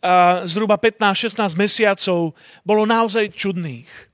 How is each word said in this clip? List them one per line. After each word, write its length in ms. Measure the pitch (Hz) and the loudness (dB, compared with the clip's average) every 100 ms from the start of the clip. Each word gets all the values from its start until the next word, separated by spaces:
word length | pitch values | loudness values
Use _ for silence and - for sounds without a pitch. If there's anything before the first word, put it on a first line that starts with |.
a, 400 | 190 180 180 180 175 | 2 4 4 2 -2
zhruba 320 | 165 214 208 | -4 0 2
pätnásť, 480 | 226 220 208 190 226 | 0 0 -2 0 -4
šestnásť 260 | - 208 160 | -4 -4 0
mesiacov 720 | 202 - 214 196 - 175 165 - _ - - | 2 4 2 0 -2 -2 -4 -8 _ -20 -2
bolo 240 | 214 214 | 0 2
naozaj 400 | 226 226 214 214 - | 0 0 -2 -4 -6
čudných. 540 | 202 180 165 120 123 - - | -6 -6 -8 -12 -18 -20 -20